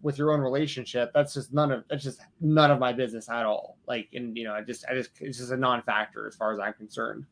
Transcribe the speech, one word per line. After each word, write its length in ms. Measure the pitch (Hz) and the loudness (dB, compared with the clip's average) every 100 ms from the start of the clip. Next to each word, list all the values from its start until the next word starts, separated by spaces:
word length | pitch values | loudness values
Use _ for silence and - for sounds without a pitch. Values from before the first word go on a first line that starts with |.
with 140 | 147 139 | -4 0
your 160 | 151 | 2
own 80 | 151 | 4
relationship, 680 | 131 139 151 131 117 123 120 | 2 0 0 -4 -4 -2 2
that's 220 | 147 143 | 2 2
just 180 | 143 117 | -2 -2
none 200 | 139 147 | 2 2
of, 100 | 123 - | 0 -4
that's 140 | 147 | -6
just 160 | 139 - - _ | -6 -10 -18 _
none 300 | 151 156 147 | 4 8 8
of 80 | 135 | 6
my 140 | 127 | 4
business 360 | 120 123 113 113 | 0 -2 -4 -6
at 160 | 117 | -2
all. 320 | 110 107 - - - | 0 0 -4 -14 -6
Like, 220 | 120 104 | -6 -6
and, 240 | - 120 113 | -10 -8 -6
you 80 | |
know, 100 | 113 | -6
I 60 | 107 | -6
just, 240 | 107 120 - | -6 -10 -4
I 60 | |
just, 160 | 127 120 _ | -4 -4 _
it's 200 | 151 120 | -10 -10
just 120 | 123 | -6
a 60 | 131 | 0
non-factor 720 | 127 120 117 104 107 110 107 | 2 2 0 -2 -2 -8 -12
as 80 | - | -4
far 160 | 110 | -4
as 80 | 104 | -2
I'm 120 | 101 | -4
concerned. 520 | - 107 - 113 104 139 | -8 -12 -8 -6 -8 -6